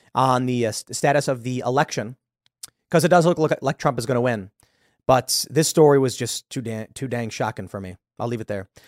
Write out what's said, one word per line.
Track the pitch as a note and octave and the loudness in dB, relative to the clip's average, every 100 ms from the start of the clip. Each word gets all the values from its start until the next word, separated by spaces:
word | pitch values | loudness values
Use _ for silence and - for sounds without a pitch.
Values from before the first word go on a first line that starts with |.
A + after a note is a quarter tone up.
| _ | _
on | B2 C3 B2+ B2+ | 0 2 2 2
the, | B2 A2+ | 0 -2
uh, | |
st-, | G#2+ - A#2 | -4 -8 -2
status | D3 C#3+ C#3 | 0 2 0
of | C3 | -4
the | A#2+ B2+ | -4 -6
election, | A#2 C3 D#3 - G#2+ C3 _ _ _ _ - _ - | -2 0 0 -2 -8 -10 _ _ _ _ -20 _ -2
'cause | E3+ | 2
it | D#3 | 4
does | F3+ E3 | 6 4
look, | D#3+ | 2
look | D3+ D3+ | 0 0
like | C3+ C#3+ | -2 -2
Trump | D3+ B2+ | -2 -2
is | A2+ | -2
gonna | B2 | 0
win. | B2 A2+ F#2+ _ _ _ _ _ - | 0 -2 -6 _ _ _ _ _ 2
But | C3 - - - | 2 2 -4 -2
this | C3 D#3 | 0 2
story | - D3+ C#3 | 6 6 6
was | C3 A#2+ | 2 -2
just | A#2+ - - | -6 -8 -10
too | C#3 | -10
da-, | A2+ A2 A2 | -8 -10 -12
too | - C3 | -10 -8
dang | A#2+ A2+ | -6 -6
shocking | - A2+ - F#2 | -6 -6 -6 -10
for | G2+ | -12
me. | F#2 F2+ _ - | -12 -14 _ -8
I'll | A#2+ | -6
leave | A#2 | -6
it | A2 | -6
there. | G2+ F#2+ _ | -8 -8 _